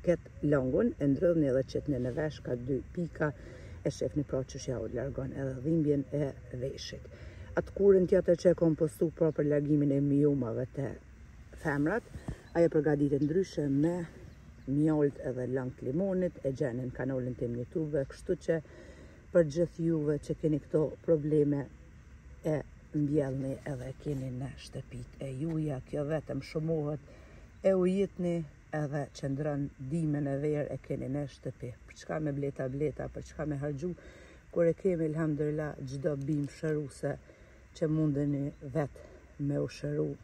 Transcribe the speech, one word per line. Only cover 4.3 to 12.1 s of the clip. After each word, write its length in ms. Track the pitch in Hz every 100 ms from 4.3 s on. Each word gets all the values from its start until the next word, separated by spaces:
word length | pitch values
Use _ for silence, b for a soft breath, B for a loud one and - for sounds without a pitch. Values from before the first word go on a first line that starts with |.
| 135
që 180 | 131 139
shja 160 | - 117
u 100 | 104
largon 400 | 120 135 127 131
edhe 260 | 151 135 131
dhimbjen 400 | 139 165 147 143 135
e 180 | 147 139 - - 127
veshit. 480 | 131 - - - - B B B B
Atë 220 | - - -
kurën 300 | 202 190 175
tjetër 300 | 185 175 170
që 120 | 180
e 40 | 165
kom 200 | 165 151
postu, 320 | 156 - 170
pra, 160 | - 160
për 160 | 147 147
largimin 400 | 147 143 151 143
e 80 | 139
miomave 640 | 143 139 147 139 117 117 127
te 220 | - 131 - - - - - - -
femrat, 460 | 160 143 151 220 -